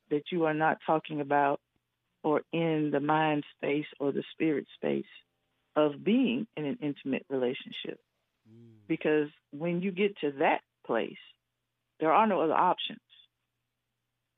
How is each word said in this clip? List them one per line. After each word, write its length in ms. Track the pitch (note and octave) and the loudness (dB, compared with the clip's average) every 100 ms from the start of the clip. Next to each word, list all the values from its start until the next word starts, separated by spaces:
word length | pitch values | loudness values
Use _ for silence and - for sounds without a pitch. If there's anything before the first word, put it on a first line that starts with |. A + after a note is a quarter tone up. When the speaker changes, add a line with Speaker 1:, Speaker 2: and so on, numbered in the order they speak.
| _ | _
Speaker 1:
that 140 | D3+ - | -4 -2
you 140 | F3+ | 0
are 100 | D#3+ | 0
not 240 | D3+ D#3 - - | 2 0 0 0
talking 340 | D#3 - D#3 | -2 -2 -6
about 400 | C#3 C#3+ C#3+ C#3+ _ _ _ _ _ _ | 0 2 2 0 _ _ _ _ _ _
or 200 | E3 D3 - | 0 0 0
in 380 | E3 E3 D#3 D3+ | -2 0 0 0
the 80 | C#3+ | 0
mind 440 | D3 D#3 D#3 D3 - - | 2 2 2 0 -4 -8
space 300 | D3+ C#3+ D3 - | -2 -2 -4 -4
or 140 | C#3+ | -2
the 100 | C#3 - | -2 -6
spirit 340 | - D#3+ C#3+ - - | -2 0 0 -4 -6
space 280 | - C#3 - - _ _ _ _ _ | -2 -2 -4 -14 _ _ _ _ _
of 300 | - D3+ C#3+ | 2 2 0
being 420 | D3 A#3 A#3+ A#2+ - - | 0 2 2 0 -4 -6
in 80 | |
an 140 | D3 - | -6 -4
intimate 440 | D3 C#3 C#3 B2+ - | -6 -6 -4 -6 -4
relationship. 720 | C3+ B2 C3 - - - - _ _ _ _ _ | -2 -2 -4 -10 -12 -12 -14 _ _ _ _ _
Speaker 2:
Mm. 380 | A2+ A#2 A2 - | -20 -20 -20 -6
Speaker 1:
Because 420 | E3 D#3+ D3+ D3 - _ | -4 0 0 0 -6 _
when 300 | C#3+ E3+ F3 | -8 -4 -2
you 80 | F#3+ | -2
get 260 | F3 G#3 G3+ | 0 -2 -2
to 140 | D3 C#3 | -4 0
that 220 | E3+ D4+ - _ - | 0 0 -6 _ -4
place, 300 | A#2 F2+ - - _ _ _ _ _ _ - | -2 -2 -8 -20 _ _ _ _ _ _ -4
there 140 | D#3 | 2
are 140 | D#3 A3 | 4 4
no 140 | F3 | 2
other 140 | D#3 | 2
options. 460 | - F3+ - - - _ _ _ _ _ _ _ _ _ _ _ _ _ | 4 2 2 -4 -12 _ _ _ _ _ _ _ _ _ _ _ _ _